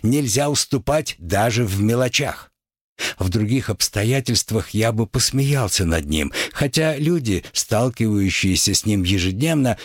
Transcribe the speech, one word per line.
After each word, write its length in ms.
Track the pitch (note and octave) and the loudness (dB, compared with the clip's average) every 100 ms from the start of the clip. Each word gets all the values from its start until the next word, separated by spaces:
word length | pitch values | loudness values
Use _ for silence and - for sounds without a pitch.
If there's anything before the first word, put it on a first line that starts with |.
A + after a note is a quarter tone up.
Нельзя 480 | G#2+ C#3+ C3 A#2+ C#3+ | 0 2 2 0 0
уступать 640 | C#3+ - C3+ A#2 D3+ - - | 0 -2 -2 0 -2 -2 -10
даже 460 | E2+ G2 A#2 A2 A2+ | -4 0 2 2 0
в 160 | G2 | 0
мелочах. 720 | G#2+ A#2+ B2+ - C3+ - - _ _ _ _ - - - | 2 2 0 0 -4 -8 -14 _ _ _ _ -10 -8 -4
В 100 | F#2 | -2
других 420 | A2 G#2+ B2+ - | 0 0 0 -2
обстоятельствах 1000 | G2 - G2+ A2 C3+ C3 A2+ - A2 - | -4 -2 0 0 0 0 -2 0 -2 -2
я 220 | G#2+ A2+ | 0 0
бы 140 | A2 A2 | 0 -2
посмеялся 800 | C3 - C3 C#3 C#3+ G#2 - F2 | 0 0 0 0 0 0 0 2
над 200 | E2 C#2+ | 0 0
ним, 260 | D#2 C#2+ - - | -2 -2 -4 -6
хотя 440 | - D3 D#3+ D#3+ C#3+ | -2 -2 0 0 0
люди, 460 | D3+ F3 A#2 F2+ - | 0 0 2 -2 -2
сталкивающиеся 1200 | - - G#2+ B2+ - A2 G#2 G2 - F#2+ F2+ - | -6 -2 0 0 0 0 2 2 2 2 2 2
с 120 | F#2+ G#2+ | 0 0
ним 180 | G2+ | 0
ежедневно, 720 | F2+ G2 F#2 F#2+ D#3+ D#3 B2+ G#2+ | 2 0 0 0 0 2 0 -2